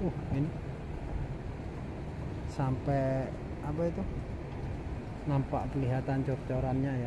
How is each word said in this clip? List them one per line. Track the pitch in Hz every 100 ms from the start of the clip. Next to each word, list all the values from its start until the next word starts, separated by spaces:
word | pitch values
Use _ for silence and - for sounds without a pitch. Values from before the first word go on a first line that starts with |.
Uh, | 175 - -
ini. | 135 160 - - - - - - - - - - - - - - - - - - - -
Sampai, | - 131 131 147 139 135 131 127 - - -
apa | 147 151 170
itu? | 180 190 - - - - - - - - - - - -
Nampak | 139 123 135 123
kelihatan | 135 131 131 131 135 131
cor-corannya, | 127 - 127 131 131 139 131